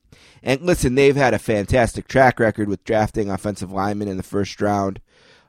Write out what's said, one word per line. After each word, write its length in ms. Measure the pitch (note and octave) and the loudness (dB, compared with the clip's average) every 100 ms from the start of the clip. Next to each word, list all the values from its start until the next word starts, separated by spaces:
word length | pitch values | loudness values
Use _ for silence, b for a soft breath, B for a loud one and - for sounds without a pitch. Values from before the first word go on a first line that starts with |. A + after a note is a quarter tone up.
| _ b b b | _ b b b
And 200 | - C3+ | -2 -2
listen, 340 | C3+ F3+ C#3 B2+ | 0 0 2 4
they've 200 | C#3 C#3 | 4 4
had 180 | B2+ | 2
a 60 | G#2+ | 0
fantastic 680 | - G#2+ G2 B2+ A2+ - - | 0 -2 0 2 2 -2 -2
track 320 | D3+ C3 - | 4 4 4
record 300 | A2+ G#2+ G#2 | 0 0 -4
with 160 | G2+ - | -6 -2
drafting 440 | A2 G#2+ - G2+ | 0 0 -2 -4
offensive 420 | F#2+ G#2+ G2 F2+ | -4 -6 -8 -8
linemen 360 | F#2+ G2+ G#2 G#2 | -4 -4 -4 -6
in 100 | F#2 | -8
the 60 | |
first 360 | - G2+ F#2+ - | -6 -4 -4 -2
round, 380 | G2+ G2+ G2 G2 b b b b | -2 0 -2 -6 b b b b